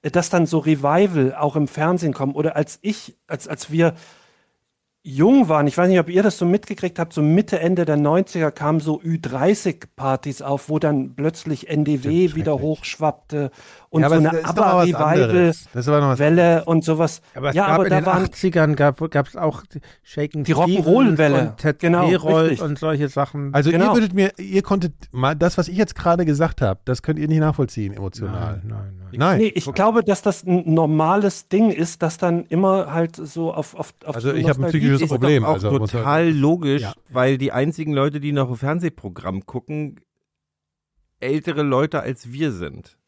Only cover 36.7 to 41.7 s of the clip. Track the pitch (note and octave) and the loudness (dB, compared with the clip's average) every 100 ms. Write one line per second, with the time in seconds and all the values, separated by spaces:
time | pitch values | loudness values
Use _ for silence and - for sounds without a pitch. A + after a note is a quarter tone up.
36.7 | C#3 G#2+ - _ B2+ B2+ C3+ C3+ A#2+ D3 | -2 -4 -12 _ 0 0 0 -2 -2 -2
37.7 | D#3+ D#3 C#3+ C#3+ D3 C#3+ C#3+ B2+ A#2+ C3+ | -4 -4 -2 -2 -2 -4 -2 -2 -4 -4
38.7 | E3 E3+ - G2+ E2+ F#2 F#2+ - B2+ - | -2 -4 -8 -14 -10 -8 -8 -8 -14 -10
39.7 | D3+ D3+ - _ _ _ _ _ _ _ | -10 -10 -12 _ _ _ _ _ _ _
40.7 | _ _ _ _ _ B2 D3+ D#3+ D3 D3 | _ _ _ _ _ -4 -4 -4 -4 0